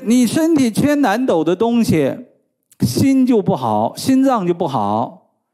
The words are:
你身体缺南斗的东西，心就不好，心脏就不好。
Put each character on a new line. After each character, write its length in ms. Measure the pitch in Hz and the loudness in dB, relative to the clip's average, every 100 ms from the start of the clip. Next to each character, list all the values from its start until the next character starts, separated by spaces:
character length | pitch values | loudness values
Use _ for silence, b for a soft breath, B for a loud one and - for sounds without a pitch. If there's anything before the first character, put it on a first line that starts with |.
| 202 | 0
你 200 | 247 233 | 2 2
身 300 | 320 320 302 | 0 2 2
体 160 | 240 | 0
缺 220 | 196 285 | 0 0
南 320 | 294 233 220 254 | 2 0 0 0
斗 180 | 175 | 0
的 100 | 156 | 0
东 300 | 185 226 233 | 0 0 0
西， 320 | 214 165 131 - - _ _ _ _ - | 0 0 0 -4 -14 _ _ _ _ -4
心 460 | 120 - 277 269 254 | -2 0 2 2 2
就 160 | 226 | 2
不 160 | 180 165 | 0 -2
好， 360 | 117 107 117 - | 0 0 -2 -4
心 260 | - 262 | 0 2
脏 240 | 269 233 175 | 2 0 -2
就 60 | |
不 120 | 175 165 | -2 -2
好。 680 | 131 101 107 123 - _ _ _ | -2 -2 -2 -4 -10 _ _ _